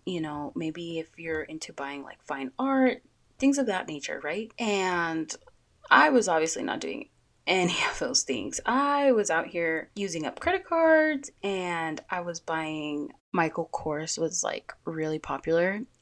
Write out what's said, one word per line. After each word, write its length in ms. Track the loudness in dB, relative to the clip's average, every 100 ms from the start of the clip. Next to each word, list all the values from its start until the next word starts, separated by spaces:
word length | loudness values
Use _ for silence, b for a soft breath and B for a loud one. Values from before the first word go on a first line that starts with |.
| -6
you 140 | -4
know, 320 | -4 -6 -6
maybe 440 | -4 -4 -6 -8 -8
if 100 | -8 -10
you're 260 | -6 -6
into 300 | -6 -10 -12
buying, 300 | -10 -8 -8
like, 200 | -12 -16
fine 300 | -10 -8 -8 -4
art, 440 | 0 4 4 2 _ _ _ 2
things 200 | 4 4
of 80 | 2
that 220 | -2 -4
nature, 320 | -8 -8 -6
right? 300 | -6 -6 -6 -4
And 760 | 0 2 2 0 0 -2 -6 -10 -18 _ _ _ 6
I 200 | 8 8
was 180 | 6 4
obviously 340 | 2 2 -2
not 180 | -4 -4
doing 280 | -6 -8 -12 _ _ _ 0
any 280 | 2 2 2
<laughs> 80 | -2
of 80 | -2
those 240 | 0 0
things. 380 | 0 -4 -4 -6
I 480 | 0 2 2 4 4
was 180 | 4 4
out 180 | 0 0
here 420 | -2 -2 -2 -4
using 300 | -6 -4 -2
up 160 | -4 -2
credit 240 | -2 -2
cards, 680 | 0 4 6 8 6 0 -6 _
and 580 | -4 -2 -2 -2 -4 -6 -6
I 120 | -6
was 200 | -6 -8
buying, 720 | -4 -4 -2 -4 -4 -4 -6 -12 _
Michael 360 | 0 0 0 -6
Kors 440 | -6 -4 -4 -4 -4
was, 260 | -4 -2
like, 300 | -4 -4 -10 -12 -8
really 320 | -4 -4 -4
popular, 640 | -6 -6 0 2 2 -2 -8 -4